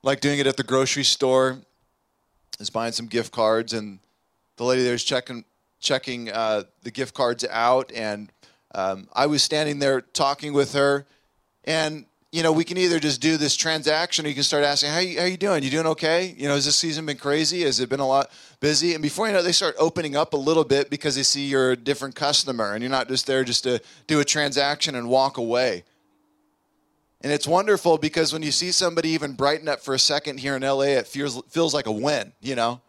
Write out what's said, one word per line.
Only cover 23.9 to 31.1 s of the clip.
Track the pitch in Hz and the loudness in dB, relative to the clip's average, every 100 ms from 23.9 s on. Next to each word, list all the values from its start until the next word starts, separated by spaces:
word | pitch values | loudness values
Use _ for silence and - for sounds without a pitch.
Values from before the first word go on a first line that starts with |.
| - - | -20 -2
do | 151 | 0
a | |
transaction | 143 156 147 135 139 147 - | 2 0 0 0 0 0 -4
and | 131 120 | -4 0
walk | 131 135 135 | 2 2 0
away. | 117 120 127 90 - _ _ _ _ _ _ _ _ _ _ _ _ _ | -2 0 0 -2 -10 _ _ _ _ _ _ _ _ _ _ _ _ _
And | 139 | -2
it's | 147 - | -2 2
wonderful | 175 208 196 175 160 | 2 4 2 4 2
because | 151 165 156 | 2 0 0
when | 160 | 0
you | 151 | -2
see | - 180 | -2 0
somebody | - 185 165 160 | 0 0 0 0
even | 160 147 | -2 -4
brighten | 127 139 156 156 | 0 0 0 -2
up | 143 | -6
for | - | -2
a | 135 | 0
second | - 147 151 135 | 2 0 -4 -6
here | 131 | -4
in | 139 | -2
L | 135 139 | 0 2
A, | 139 | 2
it | 135 | 2
feels, | 107 | 0